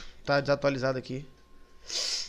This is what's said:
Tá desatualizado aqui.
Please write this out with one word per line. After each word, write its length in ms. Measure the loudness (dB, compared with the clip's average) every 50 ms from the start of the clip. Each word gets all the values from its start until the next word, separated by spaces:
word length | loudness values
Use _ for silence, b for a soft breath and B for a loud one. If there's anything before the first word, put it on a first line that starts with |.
| B B B B B
Tá 160 | 2 2 4
desatualizado 560 | 6 4 2 4 4 2 2 2 0 0 0
aqui. 320 | 0 -4 -4 -8 -8 -8 -10 -18 -20 -20 -20 -20 -20 -20 -20 -20 -18 B B B B B B B B B